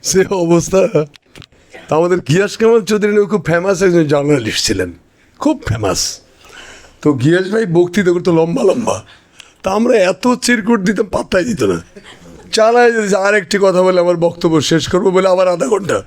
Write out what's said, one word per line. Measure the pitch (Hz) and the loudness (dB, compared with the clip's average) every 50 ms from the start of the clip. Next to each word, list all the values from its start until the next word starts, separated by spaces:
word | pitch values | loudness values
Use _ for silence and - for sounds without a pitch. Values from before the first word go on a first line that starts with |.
| - | -6
সে | - - 190 185 175 | 0 0 0 0 0
অবস্থা। | 202 185 170 165 175 170 160 - - 190 180 180 - 156 156 147 _ - _ _ _ - - _ _ _ _ _ - - - - | 0 -2 0 2 2 0 0 0 0 0 0 2 0 -2 -4 -4 _ -20 _ _ _ -20 -20 _ _ _ _ _ -20 -20 -8 -4
তা | 143 | 0
আমাদের | 156 170 175 180 180 | 0 0 0 0 -2
গিয়াস | 175 - 143 180 196 196 - | 0 0 0 0 0 -2 -2
কামাল | - 226 220 233 233 | 0 2 4 4 2
চৌধুরী | 202 - 214 208 190 208 208 | 2 0 -2 0 0 0 2
নামে | 208 202 | 2 0
খুব | 170 208 208 - | 2 -2 -4 -2
ফেমাস | - 165 170 175 196 196 160 190 | 0 -2 0 0 0 0 2 2
একজন | 190 175 175 160 | 2 2 2 2
জার্নালিস্ট | 147 143 143 139 143 151 139 113 101 90 - - | 2 0 0 2 2 0 0 0 -4 -6 -4 -4
ছিলেন, | - 110 95 92 87 82 - _ _ _ _ _ _ _ _ | -4 -2 -4 -4 -6 -8 -18 _ _ _ _ _ _ _ _
খুব | - 285 311 - - | -2 -2 -2 -2 -4
ফেমাস। | - 110 113 107 95 90 90 - - - - _ _ _ _ - - - - - - - - - - _ _ - | -6 -6 -4 -2 -4 -4 -4 -4 -6 -8 -12 _ _ _ _ -20 -20 -20 -20 -20 -20 -20 -20 -20 -20 _ _ -2
তো | 151 147 | -2 0
গিয়াস | 120 117 151 170 180 190 196 | 2 2 0 2 0 0 -2
ভাই | 208 226 226 | -2 -2 -2
বক্তৃতা | 185 160 175 175 175 175 214 202 180 175 | 0 2 0 0 2 0 0 0 0 0
করতো | 180 - 190 170 | 0 0 0 0
লম্বা | 165 160 165 170 - 240 | 0 0 0 -2 0 0
লম্বা, | 190 - 127 110 98 98 98 - - - - _ _ _ _ - - _ _ _ | 0 0 0 -2 -4 -6 -6 -8 -16 -20 -20 _ _ _ _ -20 -20 _ _ _
তা | 190 | -4
আমরা | 190 214 226 240 247 | -2 0 0 2 2
এত | 220 185 180 190 180 - 247 247 247 - | 2 2 2 0 -2 0 -2 -2 0 0
চিরকুট | - 240 226 190 202 233 226 | -2 -2 -2 0 0 0 0
দিতাম, | 185 185 214 185 226 | 0 -2 -2 -2 -4
পাত্তাই | - - 160 - - - 190 175 | -4 -4 -8 -6 -2 -2 -2 -2
দিত | 247 220 139 110 | -2 -4 -4 -2
না, | 98 92 85 - _ _ - _ - - - - - - - - 180 - | -2 -2 -4 -6 _ _ -20 _ -20 -20 -20 -20 -20 -20 -20 -20 -6 0
চালাই | 220 220 220 233 240 240 240 233 | 2 2 4 4 4 4 4 2
যেত | 226 214 | 0 -2
যে | 202 190 | 0 0
আর | 196 190 202 208 | 0 0 2 0
একটি | 208 190 - - 202 | 0 -2 -2 -2 0
কথা | 196 190 180 180 185 | 2 2 2 4 2
বলে | 185 185 180 | 2 2 2
আমার | 175 175 175 | 2 2 0
বক্তব্য | 170 165 170 170 - - 170 160 156 | 0 0 -2 -2 -2 -2 0 0 0
শেষ | 131 - 175 160 - - | 0 2 0 0 0 0
করবো | - 180 190 190 | -2 0 0 2
বলে | 180 185 185 190 | 2 2 2 2
আবার | 185 185 185 185 | 2 2 2 0
আধা | 180 165 - | 0 -2 -2
ঘন্টা। | 262 214 190 196 160 - 101 98 | -2 -2 -2 -2 -4 -4 -6 -6